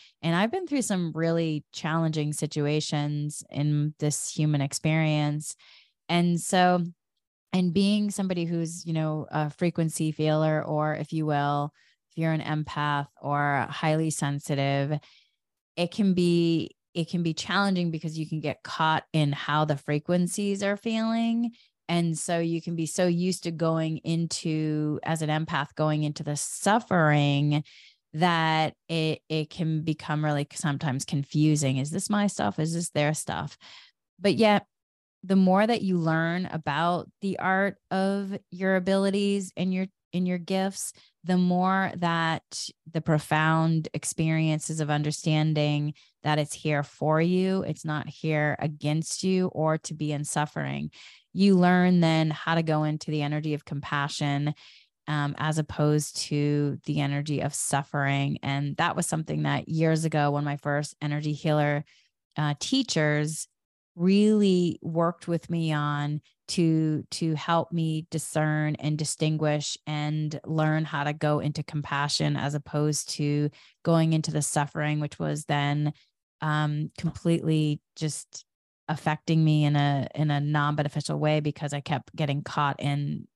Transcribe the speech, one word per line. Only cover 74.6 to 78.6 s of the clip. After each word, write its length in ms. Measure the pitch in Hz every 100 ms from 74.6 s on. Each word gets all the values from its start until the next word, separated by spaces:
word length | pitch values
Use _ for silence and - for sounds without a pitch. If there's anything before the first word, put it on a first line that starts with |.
| 143 156 151 151
which 180 | 147 -
was 280 | 151 147 -
then, 460 | 147 143 147 151 - _ _ _ _
um, 480 | 156 151 151 147 151 -
completely 840 | 160 - 170 170 156 156 151 147 - -
just 480 | 156 - - - - _